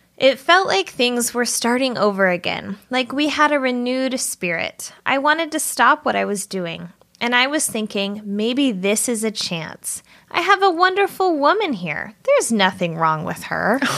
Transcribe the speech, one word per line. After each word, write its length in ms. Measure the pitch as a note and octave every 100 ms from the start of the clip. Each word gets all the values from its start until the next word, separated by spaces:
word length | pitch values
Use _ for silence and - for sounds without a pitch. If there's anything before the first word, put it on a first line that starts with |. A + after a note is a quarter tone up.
| _ -
"It 240 | C4 A#3
felt 280 | - F4+ F#4+
like 220 | G4 F4+
things 440 | - B3 A#3+ A#3
were 100 | A#3+ A#3
starting 520 | - A#3 B3 C4+ A#3
over 320 | G#3 G3 F#3+
again, 480 | F3 - F#3 G3 G3 -
like 220 | B3+ B3
we 160 | C4 D4
had 240 | C#4+ D4+
a 80 | D4
renewed 600 | C4 B3 B3 C4 C4 B3+
spirit. 720 | - - F3+ E3+ - - - - -
I 120 | C4+
wanted 340 | C#4+ D#4 D#4+
to 80 | D#4
stop 460 | - - B3 D4+ B3+
what 100 | G3+
I 100 | G3
was 200 | G3+ -
doing, 420 | F#3+ E3+ E3+ E3+ _ _ -
and 160 | A#3+ B3
I 120 | C4
was 200 | D4+ -
thinking, 540 | A3+ G#3+ G#3 G3 G#3
maybe 480 | G#3 G3+ A3 B3+ C#4
this 380 | F#3+ G3 G#3 -
is 140 | A3+
a 80 | A3
chance. 680 | G#3+ - E3+ D#3 - - - _ _ _
I 120 | -
have 220 | F4 G4
a 60 | F#4+
wonderful 680 | E4 F#4 F#4+ G4 - F#4+ D#4
woman 360 | C#4+ F#4+ G4
here. 400 | G#3 E3+ D3 - -
There's 280 | - C#5 -
nothing 420 | A3+ F#3 F#3 F3 D#3+
wrong 300 | D#3+ D#3 F3+
with 180 | F3 -
her." 340 | E3 E3+ B3+
<laughs> 80 | C4